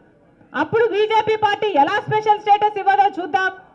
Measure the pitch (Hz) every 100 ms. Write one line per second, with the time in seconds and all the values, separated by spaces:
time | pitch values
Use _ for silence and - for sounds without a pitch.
0 | _ _ _ _ _ 247 302 440 453 381
1 | 427 440 440 440 427 403 415 330 302 415
2 | - 427 427 415 415 415 415 403 381 392
3 | 403 - 349 381 370 381 -